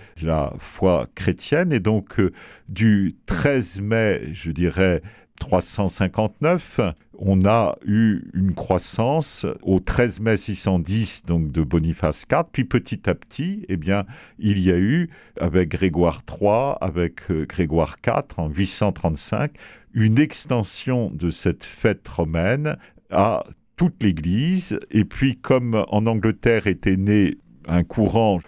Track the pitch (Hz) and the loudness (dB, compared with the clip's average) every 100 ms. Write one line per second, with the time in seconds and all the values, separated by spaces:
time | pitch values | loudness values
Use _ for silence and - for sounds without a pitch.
0 | - - 80 78 71 - - - 92 85 | -20 -8 -2 -2 -2 -8 -16 0 2 2
1 | 62 - - 90 - 147 180 131 98 107 | 0 -4 -4 -4 -2 -2 0 0 0 -2
2 | - - 92 - - - - 95 113 104 | -2 0 0 -2 -20 -20 -14 0 4 4
3 | 98 - - 87 143 135 101 101 101 113 | 2 -4 -6 -2 0 0 -2 -6 -2 0
4 | 107 92 64 92 82 76 87 87 95 85 | 2 0 -4 -10 -8 -2 0 2 2 2
5 | - - _ - - 92 - - 95 - | -4 -20 _ -12 -2 -2 -2 -2 -4 0
6 | 92 - 107 - 147 180 - - 101 - | -4 0 -4 0 0 0 -4 -2 -2 -2
7 | _ - 98 95 98 113 98 - - 107 | _ -4 2 4 6 4 2 -2 0 2
8 | 113 98 - 90 95 85 - 92 - - | 2 2 -2 -2 0 -2 -2 -2 -2 -2
9 | 117 156 156 - - - - 95 - - | 0 0 -4 -6 -6 -6 0 0 2 0
10 | 123 95 113 104 - 98 104 92 82 107 | 0 0 0 0 -2 -4 0 0 0 0
11 | 104 - - 85 78 73 73 85 80 80 | -2 -6 -2 0 0 0 0 0 0 -2
12 | 78 - - 147 165 - - 120 - - | -2 -4 -2 -2 -2 -4 -2 -2 -2 -6
13 | - - - - 170 202 - 92 78 202 | -4 -4 -6 -8 -8 -8 -6 -6 -2 -2
14 | 190 - - - 104 98 92 87 98 160 | -2 -12 -20 -4 0 2 4 4 4 2
15 | 170 - - - 90 85 - - 95 85 | -2 -8 -18 -4 0 2 2 2 0 2
16 | 85 80 - - 101 110 139 - 92 80 | 2 0 -10 -2 0 2 0 -2 -4 -2
17 | 85 - - 80 73 - 82 80 76 - | -2 -4 -4 -4 -4 -2 0 2 0 -2
18 | - - - - 78 76 98 - 104 90 | -2 -2 -4 -6 -6 -2 -4 0 -2 0
19 | 85 76 - 107 143 - - - _ 123 | -2 -4 -4 -4 -4 -6 -20 -20 _ 0
20 | 110 113 156 - - 123 101 - - 123 | 2 4 2 -2 -4 -2 -2 -6 -4 -2
21 | 110 78 85 78 92 82 - - 113 98 | -2 -4 -4 -2 -2 -2 -8 -2 -2 -2
22 | - - 82 82 90 135 151 - - _ | -6 -4 -2 0 0 -2 -4 -8 -12 _
23 | - - 104 107 - - _ - 170 - | -4 0 2 0 -6 -18 _ -2 -2 0
24 | 104 78 82 98 160 185 - - - 110 | 0 0 0 0 0 -2 -2 -8 0 0
25 | 101 - 135 - - 131 123 110 - 104 | 0 0 -2 -2 0 0 2 -2 0 0
26 | 113 113 110 - 117 110 101 90 104 95 | 0 0 0 0 2 2 2 0 0 2
27 | 98 104 95 - _ - - 82 - - | 4 4 4 0 _ -18 0 0 0 0
28 | 98 113 110 92 | 2 2 2 0